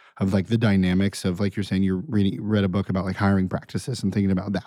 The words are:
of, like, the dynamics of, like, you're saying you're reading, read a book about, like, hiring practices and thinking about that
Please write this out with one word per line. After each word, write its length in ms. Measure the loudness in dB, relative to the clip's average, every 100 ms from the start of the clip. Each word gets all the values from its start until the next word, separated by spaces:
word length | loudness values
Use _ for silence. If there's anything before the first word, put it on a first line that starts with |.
| -18 -4
of, 160 | 0
like, 140 | 0 0
the 100 | 2
dynamics 680 | 4 4 4 2 0 -2 -4
of, 140 | -2
like, 160 | -2 -4
you're 80 |
saying 200 | -4 0
you're 200 | 0 -2 -2
reading, 340 | 0 0 0
read 220 | 0 2
a 60 | 2
book 200 | 0 -2
about, 160 | -2 -2
like, 120 | 0
hiring 320 | 2 2 2
practices 520 | -2 -6 -10 -6 -4
and 100 | -2
thinking 180 | 0 0
about 220 | 0 -2
that 120 | -6